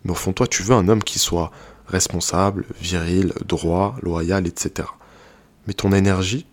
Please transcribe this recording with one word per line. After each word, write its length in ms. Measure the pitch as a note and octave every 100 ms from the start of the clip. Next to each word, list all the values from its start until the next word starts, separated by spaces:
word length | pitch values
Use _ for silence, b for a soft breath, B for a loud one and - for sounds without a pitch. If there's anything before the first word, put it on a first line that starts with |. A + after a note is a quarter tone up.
Mais 80 | F#2
au 40 | E2+
fond, 180 | F#2+
toi, 140 | F2+ B2
tu 160 | -
veux 100 | F#2+
un 140 | B2 F2+
homme 160 | A2
qui 160 | - -
soit 320 | - E2+ D#2+ B B B -
responsable, 800 | F#2 - F2 - F2 G2 G2 - -
viril, 520 | F2 F2 E2 F#2 F#2 - -
droit, 500 | E2 E2 F2 G2+ C3
loyal, 460 | F2 E2+ E2 F#2+ F2
et 60 | -
cetera. 420 | - - D#2 - B B B B B B G#2
Mais 60 |
ton 180 | F#2+ G2
énergie 560 | G2 G2 F#2+ F#2 B2+ -